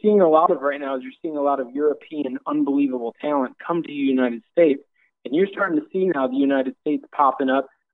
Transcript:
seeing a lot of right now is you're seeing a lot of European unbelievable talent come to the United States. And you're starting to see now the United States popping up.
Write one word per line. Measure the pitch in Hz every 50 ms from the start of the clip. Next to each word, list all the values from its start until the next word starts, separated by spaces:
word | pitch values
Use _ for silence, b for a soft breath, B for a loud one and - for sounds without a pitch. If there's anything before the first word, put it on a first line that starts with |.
seeing | - 208 208 202
a | 185 160
lot | 156 160 170 190
of | 175 135
right | 135 143 143 147
now | 143 135 135
is | 131
you're | 127 131 - _
seeing | - 165 151
a | 147
lot | 139 143 139 135
of | 127 120
European | 127 143 151 151 143 151 - - 160 151 139 131 127 139 -
unbelievable | 147 147 151 147 139 139 143 143 131 127 123 117 117 - _
talent | - 147 147 143 127 123 - - -
come | - 175 175
to | 156 -
the |
United | 147 143 139 135 131 131 127 123 117 113 - _
States. | _ 175 170 151 139 139 - _ _ _ _ _ _ _ -
And | 120 131
you're | 165 196 196
starting | - - 202 185 160 147
to | 151 -
see | - 190 185
now | 185 160 139 131 127
the | 127
United | 139 139 139 139 135 127 131 131 _
States | - 151 147 139 - - -
popping | - 143 131 131 - 139 131
up. | 131 139 135 - _ _ _ _